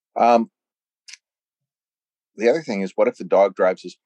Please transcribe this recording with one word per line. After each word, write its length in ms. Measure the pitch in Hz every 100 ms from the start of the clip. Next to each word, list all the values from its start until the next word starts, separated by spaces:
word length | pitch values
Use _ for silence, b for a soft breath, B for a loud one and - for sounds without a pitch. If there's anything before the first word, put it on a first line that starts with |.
| _ -
Um, 340 | 117 117 113 _ _ _ _ _ - - _ _ _ _ _ _ _ _ _ _ _ -
the 120 | 117
other 140 | 160
thing 200 | 147 98
is, 100 | 95
what 140 | - 110
if 80 | -
the 80 |
dog 300 | 95 95 98
drives 280 | 98 92 92
just 160 | 90 -